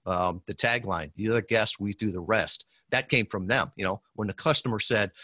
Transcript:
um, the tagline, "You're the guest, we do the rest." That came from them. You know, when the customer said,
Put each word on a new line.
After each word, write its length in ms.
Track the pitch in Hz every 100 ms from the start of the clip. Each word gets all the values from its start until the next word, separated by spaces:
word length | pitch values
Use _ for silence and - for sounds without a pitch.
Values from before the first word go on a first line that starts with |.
um, 380 | - 90 90 90 -
the 80 |
tagline, 560 | - 120 120 98 85 76 -
"You're 180 | 107
the 80 | 117
guest, 380 | - 113 107 -
we 140 | 101
do 180 | 98 110
the 80 | 90
rest." 460 | 85 110 80 - - _ -
That 180 | 127 -
came 180 | 131 104
from 200 | 101 92
them. 260 | 123 135 -
You 80 | 95
know, 160 | 98 _
when 140 | - 107
the 60 |
customer 440 | - 160 143 131 107
said, 320 | - 110 101 -